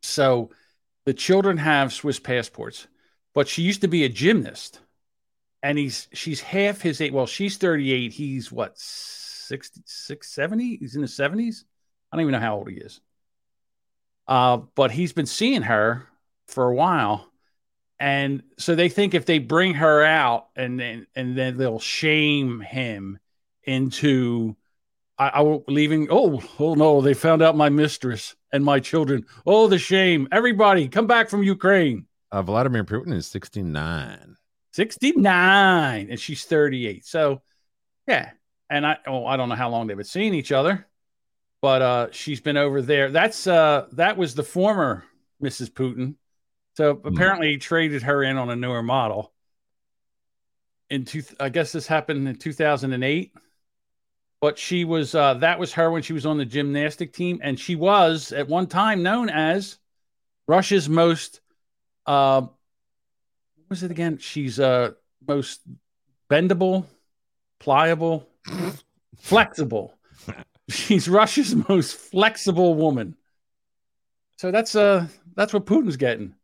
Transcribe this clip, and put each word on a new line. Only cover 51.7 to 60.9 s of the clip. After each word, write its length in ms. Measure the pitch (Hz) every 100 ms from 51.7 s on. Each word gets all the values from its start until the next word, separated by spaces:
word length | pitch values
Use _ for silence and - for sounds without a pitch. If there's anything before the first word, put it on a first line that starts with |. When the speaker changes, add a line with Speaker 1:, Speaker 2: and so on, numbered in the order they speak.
Speaker 1:
this 140 | 165 -
happened 400 | 156 151 147 135
in 100 | 123
two 180 | -
thousand 400 | 143 151 135 131
and 100 | 127
eight. 300 | 131 151 190 _ _ _ _ _ _ _ _ _ _ _
But 180 | 147 147
she 260 | - 180 170
was, 280 | 165 147
uh, 200 | 165 143
that 240 | 123 160 175
was 140 | 180
her 160 | - 165
when 120 | 165
she 120 | -
was 100 | 160
on 140 | 143 151
the 80 | 131
gymnastic 640 | 131 143 143 151 147 170
team. 280 | - 180 175
And 180 | 143 131
she 160 | - 170
was 560 | 175 202 170 160 135
at 160 | 143 139
one 180 | 165 185
time 340 | 175 214 208
known 260 | 175 226 233
as 500 | 151 156 180 196 - _ _ _ _ _ _ -
Russia's 400 | 165 190 202
most, 520 | 147